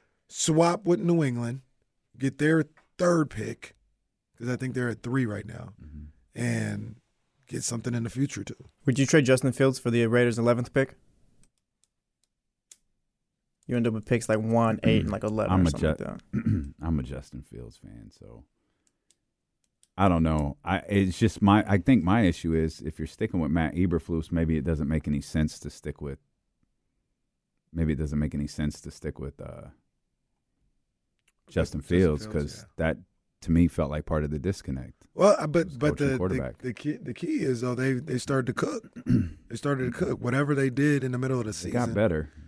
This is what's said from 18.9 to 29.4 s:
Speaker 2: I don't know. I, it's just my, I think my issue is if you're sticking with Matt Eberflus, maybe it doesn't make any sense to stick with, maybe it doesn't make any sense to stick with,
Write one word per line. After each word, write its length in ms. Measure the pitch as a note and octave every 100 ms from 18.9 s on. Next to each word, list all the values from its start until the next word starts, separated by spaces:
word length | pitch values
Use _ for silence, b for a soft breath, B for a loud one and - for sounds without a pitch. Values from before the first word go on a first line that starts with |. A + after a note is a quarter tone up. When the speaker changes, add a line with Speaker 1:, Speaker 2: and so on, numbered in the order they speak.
| _ _ _ _ _ _ _ _ _ _ -
Speaker 2:
I 120 | G2
don't 140 | E2+
know. 340 | D#2+ D#2 D2 -
I, 140 | E2+ F#2+ F2
it's 300 | G2+ F#2+ F2
just 240 | A2 -
my, 220 | G2+ G#2 -
I 120 | G2
think 260 | F2 B2
my 160 | E2 A2+
issue 320 | F#2 F2 E2+
is 260 | D#2+ D#2+ -
if 180 | D#2 -
you're 80 | D#2+
sticking 320 | - - F2+
with 100 | D2+
Matt 240 | E2 D#2
Eberflus, 560 | E2 F#2 E2+ - E2 D#2+
maybe 240 | F2 D#2+ D#2
it 80 |
doesn't 240 | C#2 D2+ D2
make 180 | D#2+ -
any 120 | D2
sense 380 | - D#2+ D#2 -
to 120 | D2
stick 300 | - D2+ -
with, 180 | C#2+ C2+ _ _ _ _ _ _ _ _ _ _ _ _ _ _ _
maybe 200 | D#2+ D#2+
it 40 | C#2+
doesn't 200 | D2+ D2+
make 160 | D2+
any 120 | D2 D2
sense 340 | - D2+ -
to 80 | D#2
stick 280 | - D#2 C#2+
with, 200 | C#2 -